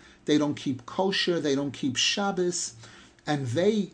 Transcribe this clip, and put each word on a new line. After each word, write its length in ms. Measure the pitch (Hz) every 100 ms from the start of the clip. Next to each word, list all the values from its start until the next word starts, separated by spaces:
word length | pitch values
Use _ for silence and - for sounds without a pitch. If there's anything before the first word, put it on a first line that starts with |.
| - - -
They 120 | 147
don't 180 | 147 139
keep 300 | - 117 -
kosher, 540 | - 190 196 - 170
they 160 | 143 139
don't 160 | 143
keep 260 | - 143 117
Shabbos, 760 | - - 202 185 180 175 - - - - - - -
and 200 | 147 131
they 440 | 135 196 220 180